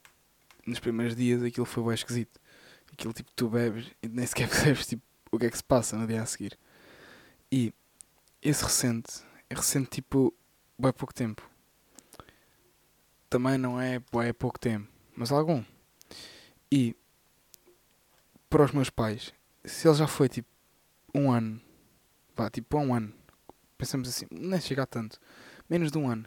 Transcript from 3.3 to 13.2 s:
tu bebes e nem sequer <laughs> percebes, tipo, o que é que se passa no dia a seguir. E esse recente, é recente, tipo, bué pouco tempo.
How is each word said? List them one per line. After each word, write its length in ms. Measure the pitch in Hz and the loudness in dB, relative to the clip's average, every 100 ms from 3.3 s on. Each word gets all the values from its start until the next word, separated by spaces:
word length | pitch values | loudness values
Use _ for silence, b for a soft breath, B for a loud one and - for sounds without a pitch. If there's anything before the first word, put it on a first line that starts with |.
tu 140 | - 120 | -4 0
bebes 420 | 117 120 107 120 - | 2 0 -2 -8 -12
e 60 | 113 | -8
nem 180 | 117 120 | -4 -4
sequer 220 | - 120 | -2 0
<laughs> 20 | |
percebes, 360 | - 151 127 - | 2 4 2 0
tipo, 160 | - - _ _ | -8 -10 _ _
o 80 | 113 | -2
que 80 | 117 | 0
é 40 | |
que 60 | - | -2
se 80 | |
passa 320 | - 131 113 107 | 2 2 2 -2
no 100 | 110 | -2
dia 160 | 113 | -2
a 40 | 110 | -4
seguir. 320 | - 101 - B B B B B B B B _ | -6 -10 -12 B B B B B B B B _
E 220 | 135 113 - _ _ - _ _ _ | 0 0 -4 _ _ -20 _ _ _
esse 220 | 147 143 | 0 0
recente, 580 | - - 127 113 117 - B B _ | 0 0 2 0 -4 -14 B B _
é 60 | |
recente, 360 | - - 143 131 | -4 0 0 -2
tipo, 440 | - - 135 131 - _ _ _ - | -6 0 4 4 2 _ _ _ -2
bué 140 | 131 | 0
pouco 220 | - 135 | 0 -4
tempo. 340 | - 117 107 - _ _ _ _ B B B B B B B _ _ _ _ _ _ | -4 -6 -6 -14 _ _ _ _ B B B B B B B _ _ _ _ _ _